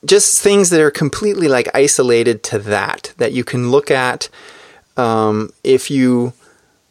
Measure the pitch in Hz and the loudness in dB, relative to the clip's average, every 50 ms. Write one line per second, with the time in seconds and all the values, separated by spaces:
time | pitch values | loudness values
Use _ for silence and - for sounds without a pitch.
0 | - 143 196 208 202 - - - - 202 202 202 196 165 180 160 156 147 - - | -2 2 2 2 2 2 0 0 2 2 4 4 2 4 2 2 2 2 0 0
1 | 156 139 - - 214 208 202 190 170 147 131 123 117 - - 123 139 143 - - | -4 -4 -4 -4 -4 -4 -2 0 0 0 2 0 0 0 0 2 2 2 2 2
2 | 131 123 120 117 117 120 117 110 - - - 107 104 107 104 101 101 - - - | 2 2 2 2 2 2 0 -2 -4 -6 -6 -6 -4 -2 -4 -2 -2 -4 -6 -8
3 | - - - - 123 110 - 127 117 - - 127 123 120 127 143 143 - 147 131 | -12 -12 -8 -4 -4 -4 -4 -4 -6 -4 -4 -4 -2 0 0 0 0 0 0 0
4 | 127 127 110 - - - _ - - - - - - - - _ _ _ - - | 0 -2 -4 -6 -8 -12 _ -20 -20 -20 -20 -20 -20 -20 -20 _ _ _ -6 -2
5 | 123 113 113 110 110 107 107 107 110 - - _ - - 135 127 - - 147 135 | -2 0 0 0 0 0 0 -2 -4 -8 -10 _ 0 0 0 0 0 -2 -2 0
6 | 131 127 123 120 123 123 - _ _ _ _ _ _ _ _ _ _ _ | 2 2 2 0 -2 -4 -8 _ _ _ _ _ _ _ _ _ _ _